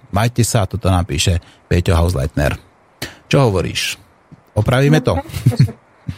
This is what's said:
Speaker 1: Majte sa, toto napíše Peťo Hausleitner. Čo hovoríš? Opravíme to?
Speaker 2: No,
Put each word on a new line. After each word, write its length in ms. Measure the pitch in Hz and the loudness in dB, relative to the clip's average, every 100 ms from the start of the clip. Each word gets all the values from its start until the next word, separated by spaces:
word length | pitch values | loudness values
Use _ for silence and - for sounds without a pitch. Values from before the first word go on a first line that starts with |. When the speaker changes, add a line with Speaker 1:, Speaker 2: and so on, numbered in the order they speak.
| - | -6
Speaker 1:
Majte 320 | 98 120 117 | -2 -2 0
sa, 240 | 107 120 95 | 0 0 -2
toto 200 | 92 - | -2 0
napíše 500 | 90 87 71 - 87 - _ - | 0 0 -2 0 0 -4 _ -2
Peťo 280 | 90 95 | 0 2
Hausleitner. 640 | 85 85 67 65 - 73 - - _ _ - - - - | 2 2 0 -4 -2 -2 -4 -12 _ _ -18 -18 -16 -2
Čo 200 | 147 127 | 2 2
hovoríš? 480 | 92 85 - - - _ _ _ - _ | 0 -2 -4 -8 -10 _ _ _ -20 _
Opravíme 460 | - 104 127 143 - | -2 0 2 4 2
to? 160 | 175 | 2
Speaker 2:
No, 80 | 95 - - - 240 131 - _ _ - | -2 -4 -2 -2 2 0 -2 _ _ -16